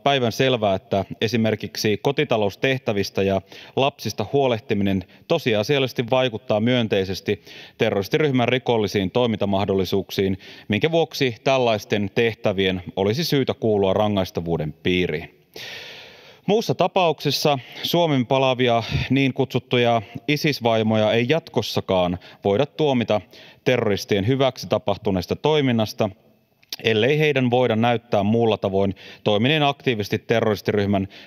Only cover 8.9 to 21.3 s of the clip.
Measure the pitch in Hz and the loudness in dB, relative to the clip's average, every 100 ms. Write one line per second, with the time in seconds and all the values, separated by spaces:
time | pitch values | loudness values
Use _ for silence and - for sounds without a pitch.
8.9 | 104 92 120 123 104 101 98 98 98 92 | 0 0 0 0 0 -2 0 0 0 0
9.9 | 98 - - 95 95 - - - 107 151 | -2 -2 -2 -2 -2 -8 -14 -4 0 2
10.9 | 165 156 - 131 107 139 135 120 107 - | 0 -2 -2 -2 -2 0 2 2 0 -2
11.9 | 107 101 - 117 107 110 95 95 92 - | -4 -2 0 0 0 -2 0 0 -2 -6
12.9 | - 101 120 165 143 120 101 113 101 95 | -2 -2 -2 0 0 0 -2 0 2 2
13.9 | 95 107 98 92 95 85 82 78 - 92 | 2 0 0 -2 -4 -4 -4 -4 -4 -2
14.9 | 90 90 78 - - _ - - - - | 0 0 -4 -10 -18 _ -18 -16 -16 -16
15.9 | - - - - - - 220 208 131 180 | -18 -20 -20 -20 -8 0 0 0 -2 -2
16.9 | 190 170 151 147 131 151 139 - - - | 0 0 0 -4 0 0 0 -4 -10 -2
17.9 | 170 170 135 120 135 131 123 123 117 113 | 0 2 0 0 2 2 2 0 0 -2
18.9 | - - 131 135 - 131 135 - 123 120 | -4 0 0 0 0 -2 -4 -2 0 2
19.9 | 117 - - - 147 156 131 117 113 110 | 0 -2 -8 -4 -2 -2 0 0 2 2
20.9 | 110 107 117 123 | 2 2 2 0